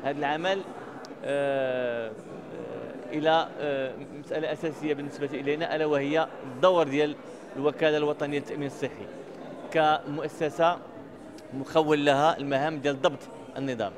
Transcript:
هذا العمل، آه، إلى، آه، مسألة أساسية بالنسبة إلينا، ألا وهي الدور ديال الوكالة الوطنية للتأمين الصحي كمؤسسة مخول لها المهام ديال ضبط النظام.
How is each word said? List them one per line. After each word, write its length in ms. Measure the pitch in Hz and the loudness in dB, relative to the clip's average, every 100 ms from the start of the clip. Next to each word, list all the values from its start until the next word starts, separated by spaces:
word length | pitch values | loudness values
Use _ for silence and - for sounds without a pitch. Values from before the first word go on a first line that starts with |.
هذا 140 | 135 143 | -2 0
العمل، 420 | 143 156 180 196 - - - - - - | 0 0 0 0 -4 -12 -12 -12 -14 -10
آه، 840 | - 143 139 139 131 127 123 117 113 107 - - - - 117 117 - - - | -2 0 2 2 0 0 0 -2 -4 -8 -12 -14 -12 -10 -10 -8 -10 -10 -6
إلى، 360 | 151 156 160 - - | 0 4 4 2 -4
آه، 320 | 147 139 131 120 135 147 | -2 0 -2 -6 -12 -12
مسألة 320 | 147 156 156 | -6 -4 -2
أساسية 420 | 151 165 139 151 | -2 -4 -2 -2
بالنسبة 340 | 143 143 - 139 | -2 -2 -4 -4
إلينا، 440 | 147 139 151 165 156 | -2 -2 0 0 2
ألا 100 | 156 | 4
وهي 420 | 147 139 156 160 - | 2 4 2 2 -4
الدور 440 | 135 127 180 175 147 | -12 4 6 8 4
ديال 260 | 143 151 - - - - 135 | 4 2 0 -10 -14 -10 0
الوكالة 400 | 147 135 156 151 | 0 4 4 4
الوطنية 420 | 147 147 143 143 | 2 0 -2 -2
للتأمين 280 | 143 151 139 | -4 -4 -4
الصحي 400 | - 127 - 98 - - - - - - | -2 -6 -4 -12 -12 -14 -14 -12 -12 -2
كمؤسسة 1040 | 160 151 156 - 147 147 - 156 139 165 175 - - - - - - - | 4 4 4 0 -6 -6 -2 -2 4 4 4 -6 -16 -16 -16 -16 -16 -10
مخول 520 | 135 135 160 151 151 143 | -8 0 2 4 4 6
لها 320 | 139 151 95 | 6 6 4
المهام 400 | 139 135 151 156 | 0 2 2 0
ديال 240 | 143 135 | 0 2
ضبط 160 | 139 139 - - - - | 0 0 -12 -14 -12 -6
النظام. 360 | 139 120 101 | -4 -2 -4